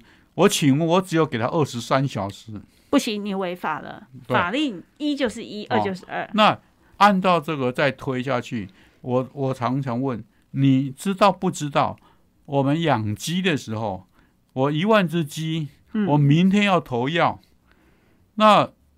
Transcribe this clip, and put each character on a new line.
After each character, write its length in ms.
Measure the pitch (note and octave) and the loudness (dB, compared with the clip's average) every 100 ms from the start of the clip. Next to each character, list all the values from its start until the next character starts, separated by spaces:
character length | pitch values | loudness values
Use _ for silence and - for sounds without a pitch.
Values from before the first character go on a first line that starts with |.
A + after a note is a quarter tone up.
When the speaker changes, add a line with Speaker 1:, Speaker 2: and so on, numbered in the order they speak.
| - _ _ | -14 _ _
Speaker 1:
我 140 | - G3 | 0 2
请 300 | - C#3+ C#3 | 4 2 2
问 80 | E3 | 2
我 160 | F3+ | 0
只 140 | F#3 D#3+ | 0 0
有 100 | D#3 | 0
给 100 | A#2+ | -2
他 100 | A2+ | -2
二 180 | E3 | 0
十 160 | C#3+ A#2+ | -2 -4
三 260 | A#2 C#3 C3+ | -2 -2 0
小 220 | A#2 G2 | -4 -8
时。 240 | - - G#2 - _ _ | -10 -16 -16 -18 _ _
Speaker 2:
不 80 | C#4 | 0
行， 260 | B3+ G#3 | 0 -4
你 100 | G#3 | -6
违 220 | F#3+ F#3 F3+ | -6 -6 -6
法 240 | F3 D3 | -6 -8
了。 260 | - - - B2+ - | -10 -16 -20 -18 -4
Speaker 1:
对。 100 | G#3+ | -2
Speaker 2:
法 160 | F3 | 0
令 280 | B3+ D4 F3+ - - | -2 -4 -6 -14 -8
一 180 | D4 C#4 | -6 -2
就 120 | B3 | -4
是 140 | A3+ | -4
一， 220 | A#2+ G#3 | -12 -12
Speaker 1:
哦。 40 | - | -4
Speaker 2:
二 100 | A3 | -2
就 120 | G3+ | -2
是 120 | F#3 - | -6 -10
二。 240 | F3 - | -10 -4
Speaker 1:
那 220 | G#3+ G#3 A#2 _ _ _ - | 2 2 2 _ _ _ 2
按 180 | G3+ F#3+ | 4 4
照 200 | F#3 E3+ | 2 2
这 160 | D3+ D3+ | 0 -2
个 160 | B2 | -2
再 180 | B2+ C#3+ | 0 0
推 320 | B2+ - B2+ | -2 -6 -4
下 180 | B2+ B2+ | -2 -4
去， 280 | A#2+ B2 F#2 - _ _ | -4 -8 -8 -14 _ _
我， 280 | B2+ B2 B2 | -4 -2 -2
我 200 | C#3+ C3+ | -4 -4
常 300 | C3 A#2+ C3+ | -2 -2 -2
常 180 | C3 A#2+ | -4 -4
问， 240 | C3+ A2+ - _ _ | -4 -6 -10 _ _
你 360 | C#3 C3+ C3 C3+ | 2 4 4 0
知 240 | C3+ F#3+ | -6 -6
道 200 | F#3+ G3+ | 2 2
不 180 | F#3 F#3 | 2 -2
知 180 | F3+ D3 | -4 -2
道， 300 | D3 B2 - _ _ _ _ - | 0 0 -4 _ _ _ _ -4
我 160 | C#3 | 0
们 180 | C#3 D#3 | 0 0
养 340 | E3 A#2+ G#2+ G#2 | 0 0 -2 -6
鸡 260 | - F3 | -4 -2
的 140 | F#3 C3+ | -2 -2
时 180 | A2 | -4
候， 320 | A2 A2 F#2 - _ _ _ _ | -6 -6 -8 -14 _ _ _ _
我 180 | B2+ C#3 | -4 -2
一 140 | D3+ | 0
万 220 | G3+ A3 E3+ | 2 2 2
只 180 | E3+ | 0
鸡， 440 | D3 - D#3+ D#3+ D3 - _ | -4 -4 -4 -4 -6 -12 _
Speaker 2:
嗯。 120 | A3 G3 | -4 2
Speaker 1:
我 100 | D3 | 4
明 320 | C#3+ D#3 F#3+ | 6 6 4
天 160 | G3+ | 4
要 160 | G3+ F3 | 2 2
投 280 | - A#2+ C3 | 0 -4 -2
药， 320 | E3+ C#3+ G2+ _ _ _ _ _ _ _ _ _ - | 0 0 -2 _ _ _ _ _ _ _ _ _ 2
那 340 | G#3+ F#3+ C3 - _ | 6 6 4 -4 _